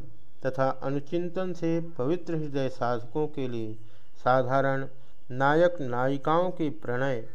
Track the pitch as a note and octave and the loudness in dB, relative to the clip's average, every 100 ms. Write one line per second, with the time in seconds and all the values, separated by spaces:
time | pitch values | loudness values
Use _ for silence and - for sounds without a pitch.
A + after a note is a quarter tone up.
0 | - - - - C3 C3 C3+ C3 C3+ C#3+ | -2 -4 -4 -2 -2 2 0 0 0 -2
1 | C#3+ E3+ F3 E3+ F#3 F3 E3 E3 E3 E3 | 0 -2 0 -2 -2 0 0 0 0 -2
2 | B2+ F3 E3 E3 D3+ C#3 C3 C3 A#2+ A#2+ | 0 0 0 -2 0 0 0 0 0 0
3 | A#2+ D3+ D3+ D3 C3 A#2+ A2 A2 - - | 0 -2 -2 -2 -2 -2 -2 -4 -4 -4
4 | - - - C3 B2 C3+ C3+ C3+ C3+ - | -4 0 4 4 4 2 2 0 -2 -4
5 | - - - B2 C3+ D#3 F3 F3 C3+ A#2+ | -4 -4 -4 0 4 6 4 2 -2 0
6 | C3 C#3 C#3 E3 F3+ F3 D#3 C#3+ - B2 | 0 0 2 2 2 0 -2 -2 -2 0
7 | C3+ B2 A2+ | 0 0 -2